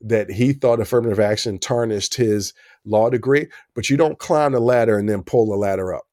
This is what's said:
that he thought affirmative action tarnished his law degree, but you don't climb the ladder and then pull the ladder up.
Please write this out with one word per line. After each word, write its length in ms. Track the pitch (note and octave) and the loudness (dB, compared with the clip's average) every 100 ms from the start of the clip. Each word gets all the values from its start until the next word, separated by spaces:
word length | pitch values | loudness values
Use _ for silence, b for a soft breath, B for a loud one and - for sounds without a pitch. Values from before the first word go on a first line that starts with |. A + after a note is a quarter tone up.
that 300 | A2 A2 G2+ | -2 -2 -2
he 220 | G2+ B2+ | 0 0
thought 260 | C#3 B2 A#2 | 2 2 0
affirmative 400 | G2+ B2 A2+ G2+ | 0 0 0 2
action 400 | G#2 G#2+ A#2 F#2+ | 2 0 -4 -6
tarnished 560 | - A#2+ A#2 G#2 - - | -2 -2 -2 -4 -4 0
his 380 | A2+ G#2 G2 b b b | 0 0 -4 b b b
law 280 | G#2+ - A#2 | -2 0 2
degree, 340 | B2 B2 C#3+ D3+ B B - | 0 0 0 0 B B -8
but 160 | A2 | -2
you 60 | C#3+ | 0
don't 200 | D#3 D#3 | 0 -2
climb 360 | - D#3 D3 | -2 0 2
the 60 | B2+ | 2
ladder 380 | A#2+ B2 A2+ G#2 | 2 2 2 2
and 100 | G#2 | 0
then 140 | G2+ | -4
pull 240 | - B2 A2 | 0 0 0
the 100 | G2 | 0
ladder 360 | G2+ F#2+ F#2 | -2 -2 -4
up. 120 | E2 - | -8 -10